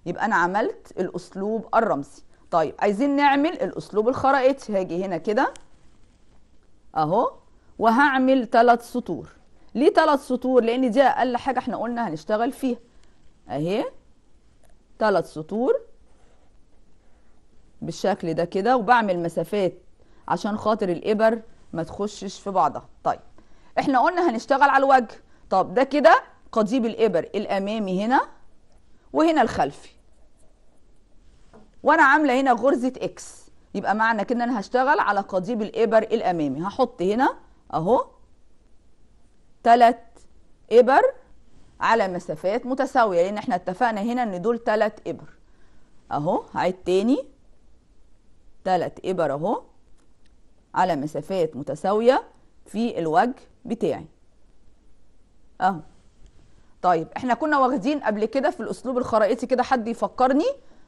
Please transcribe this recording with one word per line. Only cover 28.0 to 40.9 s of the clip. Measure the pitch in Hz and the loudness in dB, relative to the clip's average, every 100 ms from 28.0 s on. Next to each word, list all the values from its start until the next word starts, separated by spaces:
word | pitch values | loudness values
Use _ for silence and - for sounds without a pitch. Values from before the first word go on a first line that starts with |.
هنا | 220 269 - - - - - - - - - | 0 0 0 -12 -20 -20 -20 -20 -20 -20 -6
وهنا | 294 330 311 | 0 2 2
الخلفي، | 226 202 143 - - _ _ - - - - _ - - - - _ - - - - - - - | 0 0 -4 -4 -20 _ _ -20 -20 -20 -20 _ -20 -20 -20 -20 _ -20 -20 -20 -20 -20 -20 -4
وأنا | 240 320 | 2 4
عاملة | 277 294 294 247 | 6 6 4 2
هنا | 269 | 2
غرزة | 240 254 285 254 254 | 2 2 0 -2 -4
إكس، | 175 - - - - - - | -10 -10 -20 -20 -20 -20 -12
يبقى | 202 - | -6 -2
معنى | 214 220 220 | 0 0 0
كده | 202 240 | -2 -2
إن | 240 | -2
أنا | 240 | -4
هشتغل | 185 247 262 311 | -2 0 2 2
على | - 202 | 2 -2
قضيب | 196 190 180 233 | -2 -4 -4 -4
الإبر | 214 - 220 220 | -4 -2 2 2
الأمامي. | 220 233 180 170 147 131 | 2 -2 0 -2 -2 -4
هحط | 190 226 254 - | -6 -2 -2 -2
هنا | 180 220 285 - - - - | -2 0 0 -2 -16 -20 -8
أهو | 156 170 254 - - - - - - _ - - - - _ - _ - - | -4 0 0 -2 -14 -20 -20 -20 -20 _ -20 -20 -20 -20 _ -20 _ -20 -2
تلات | 233 240 233 254 - - - - - - - | 4 8 6 4 -10 -20 -20 -20 -20 -20 2
إبر | 233 226 | 4 6